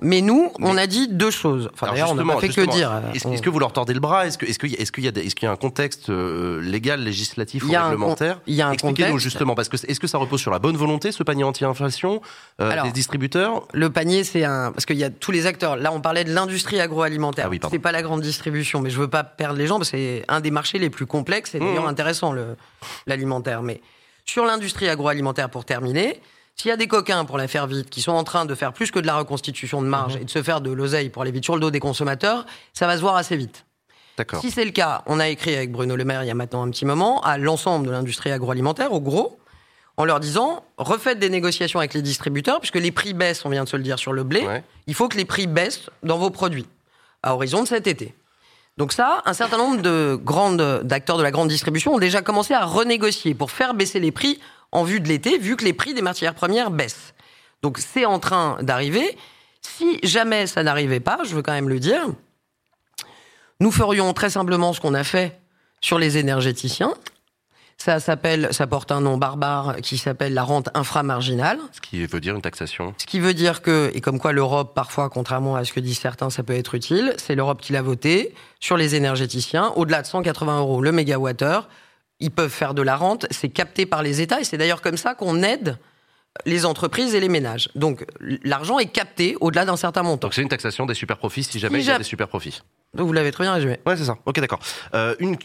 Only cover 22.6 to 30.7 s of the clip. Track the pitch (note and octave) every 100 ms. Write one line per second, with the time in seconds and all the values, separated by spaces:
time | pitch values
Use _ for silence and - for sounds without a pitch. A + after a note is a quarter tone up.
22.6 | - - - - - C3+ C3+ C3 B2+ A#2
23.6 | A#2+ A2+ _ _ _ _ - - A#3 A3
24.6 | G3+ - F#3+ D#3 D3 D3 C#3 C3 B2+ B2+
25.6 | A#2 B2 B2 C#3 A3 F4+ - _ _ -
26.6 | A3 A3+ A3+ A3 F#3+ F#3 D3 C3+ C3 D3+
27.6 | C3+ C#3 C3 - B2 E3 D#3+ F3 D#3+ C3+
28.6 | C#3 B2 A3+ F#3+ D#3+ D3+ D3 C#3 - C3
29.6 | B2 C#3+ C3+ C#3 C3 C3+ B2 D#3+ D3 D#3+
30.6 | C3+